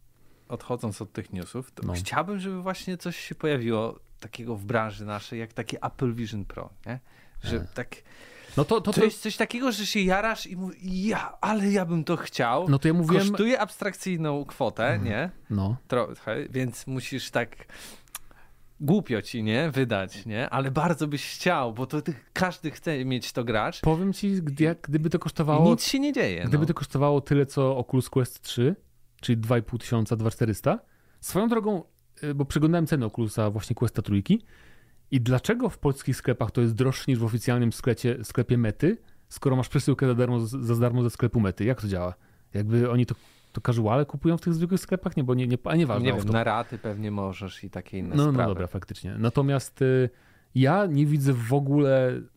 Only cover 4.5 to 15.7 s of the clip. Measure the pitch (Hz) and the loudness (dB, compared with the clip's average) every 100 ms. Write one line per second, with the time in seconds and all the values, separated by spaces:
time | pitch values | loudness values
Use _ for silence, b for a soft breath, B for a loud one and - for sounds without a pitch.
4.5 | 107 101 117 110 104 104 104 - 117 113 | -8 -2 -2 -2 -6 -8 -8 -8 -10 -10
5.5 | - 113 - 139 - 127 117 107 107 92 | -8 -8 -6 -6 -2 -2 -2 -6 -6 -8
6.5 | - 87 - 107 127 _ b b b - | -12 -16 -16 -12 -12 _ b b b -6
7.5 | 117 85 - - - - B B B B | -4 -6 -10 -12 -14 -20 B B B B
8.5 | - 147 220 180 196 220 - 214 - 214 | 0 2 2 2 4 2 2 -6 -2 -2
9.5 | 240 262 202 196 214 185 190 220 214 - | -2 -2 -2 -2 0 2 2 0 -4 -8
10.5 | 180 185 - 185 185 208 190 - - 208 | -10 -10 -10 -6 -2 -2 -2 -6 -4 0
11.5 | 214 202 202 170 170 151 165 - - 120 | 2 4 2 2 0 0 -2 -2 0 2
12.5 | 143 180 139 160 175 160 - 196 202 220 | 2 4 4 4 2 4 4 4 2 2
13.5 | 254 208 - 202 - 190 170 156 143 143 | 2 -2 -4 -8 -6 -4 -2 -2 -2 -4
14.5 | - 117 - 120 151 117 107 175 - - | -2 -2 0 0 0 0 -2 -2 -6 -4
15.5 | 101 95 | -2 0